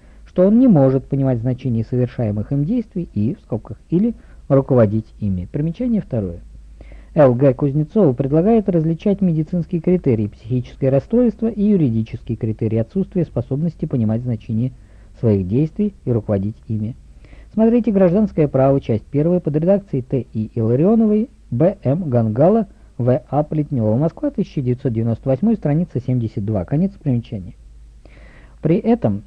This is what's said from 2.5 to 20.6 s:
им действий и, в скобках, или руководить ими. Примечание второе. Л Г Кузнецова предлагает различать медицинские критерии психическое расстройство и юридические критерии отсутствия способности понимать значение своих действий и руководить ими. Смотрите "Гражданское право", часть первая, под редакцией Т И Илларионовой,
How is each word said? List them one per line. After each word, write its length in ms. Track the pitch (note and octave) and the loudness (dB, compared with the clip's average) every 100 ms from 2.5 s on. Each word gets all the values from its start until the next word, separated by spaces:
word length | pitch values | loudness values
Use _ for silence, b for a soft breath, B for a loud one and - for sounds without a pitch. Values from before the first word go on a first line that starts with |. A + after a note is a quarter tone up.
им 140 | C#3 D3 | -4 -2
действий 420 | B3 A3+ - E3+ | -2 -4 -8 -8
и, 200 | - G#2+ | -2 -2
в 60 | F#3+ | -4
скобках, 380 | - A2+ - - - | -8 -10 -8 -18 -4
или 260 | E3+ A#3 A3+ b b - | 0 0 -4 b b 0
руководить 580 | C3+ C3 B2+ G#2+ A2 - - | 0 2 2 4 2 -6 -8
ими. 280 | G#2 F#2 F2+ | -4 -4 -6
Примечание 520 | D3 D#3+ E3 B3 A3 | -6 -6 -4 -2 -2
второе. 380 | - A#2+ F#2+ E2+ - - - b b b b | -2 -4 -6 -8 -16 -20 -20 b b b b
Л 200 | - C#3 | 4 4
Г 200 | A#2+ C#3+ | 6 2
Кузнецова 580 | B2 D3 C#3 D3+ A3 F3 | 2 -2 -2 -2 2 2
предлагает 560 | B2 C#3 D#3 F#3 A3+ G3+ | 2 0 2 2 2 2
различать 540 | F3 D#3+ D#3+ G#3 G3 | 0 0 -2 -2 0
медицинские 580 | F#3 D#3 D#3 F3+ D#3+ F3 | 0 0 -2 -4 -4 -4
критерии 460 | D#3 F3+ C#3+ A2 G#2 | 0 0 2 0 -2
психическое 640 | - A2 B2+ B2 - C3+ | -6 -6 -6 -6 -4 0
расстройство 560 | C#3 - A#3 B3 G3+ A3+ | 0 0 0 0 0 -6
и 160 | A#3+ | -2
юридические 720 | G3+ G3+ C#3+ A2+ G#2+ - - A2+ | 0 2 2 0 -4 -8 -10 -6
критерии 400 | A2 G#2+ A2 A2 | -4 -4 -2 -2
отсутствия 480 | A2+ F#3+ F#3+ F#3 | -2 -4 -4 -2
способности 640 | D#3 - - C#3 E3+ - D#3 | -4 -4 -4 -4 -4 -6 -6
понимать 360 | C#3 G#2+ A2+ | -2 -2 -2
значение 500 | B2 A2 - A2 B2+ B2 b b b - | -4 -6 -4 -4 -4 -8 b b b -4
своих 300 | A#2 G2+ F2+ | 0 0 0
действий 460 | A2+ D#3 - G#3 - | 0 -2 -2 -4 -4
и 80 | - | -4
руководить 440 | A#2 G2+ G2 G2 A2 - | -4 -2 -2 -2 -8 -8
ими. 260 | A2 G#2+ B2+ - b b b b | -6 -6 -10 -20 b b b b
Смотрите 360 | G#3 A3+ A#3+ A3+ | 0 2 2 2
"Гражданское 580 | G3 F#3 F3+ G#3+ - D3 | 2 2 2 0 0 0
право", 340 | C3 C3+ C#3 | 2 2 2
часть 240 | - A2 - | 0 -4 -2
первая, 340 | C#3 D#3+ F3+ | -2 0 0
под 160 | E3+ D3+ | -2 -2
редакцией 460 | E3+ G3 G3+ C#3 | 0 0 -2 -8
Т 240 | A#2+ C3+ - | -4 -6 -4
И 160 | A2+ G#2+ | -6 -6
Илларионовой, 760 | - | -2